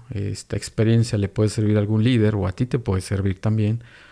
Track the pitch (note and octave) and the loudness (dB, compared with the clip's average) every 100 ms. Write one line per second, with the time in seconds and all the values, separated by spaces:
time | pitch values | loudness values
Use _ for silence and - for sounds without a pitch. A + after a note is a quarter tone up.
0 | - G2+ G2+ G2 - G2+ - - A2 A#2 | -10 -8 -6 -8 -8 -8 -6 0 2 4
1 | A#2 G#2+ G2 - G#2+ A2 G#2 G#2+ G#2 A2 | 2 0 -2 0 0 0 0 2 2 2
2 | A#2 B2 G#2+ G2+ F#2 - B2 B2+ - F#2+ | 2 4 2 2 -2 -4 -2 -2 -2 -2
3 | - G2 F#2+ F#2+ A2 A2 G#2 A#2 - - | -2 -2 -2 -2 0 0 0 -2 -6 -20
4 | - | -20